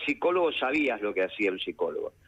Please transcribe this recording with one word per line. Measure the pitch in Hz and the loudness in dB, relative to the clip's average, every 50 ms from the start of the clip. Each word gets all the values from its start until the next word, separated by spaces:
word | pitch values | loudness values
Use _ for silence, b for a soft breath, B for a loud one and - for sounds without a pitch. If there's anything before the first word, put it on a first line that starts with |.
| - | -2
psicólogo | - 143 - - 170 180 185 175 156 131 | -2 -2 0 2 2 4 4 4 2 2
sabías | 123 - 127 139 156 151 135 117 107 104 | 0 0 0 2 2 2 0 0 0 -2
lo | 104 98 | -2 0
que | 95 92 | 0 0
hacía | 90 - - 107 98 | 0 0 0 0 0
el | 92 92 | 0 -2
psicólogo. | - - 85 - 90 82 76 80 78 - - _ b | -4 -6 -4 -2 -2 -2 -2 -4 -6 -8 -10 _ b